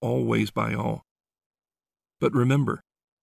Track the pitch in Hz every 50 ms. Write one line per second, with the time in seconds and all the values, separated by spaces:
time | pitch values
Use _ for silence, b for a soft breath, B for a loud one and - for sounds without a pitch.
0 | - 120 120 131 123 113 113 110 107 104 - 113 110 107 104 110 107 110 110 104
1 | - _ _ _ _ _ _ _ _ _ _ _ _ _ _ _ _ _ _ _
2 | _ _ _ _ - - - 123 123 127 135 143 139 113 - - - _ _ _
3 | _ _ _ _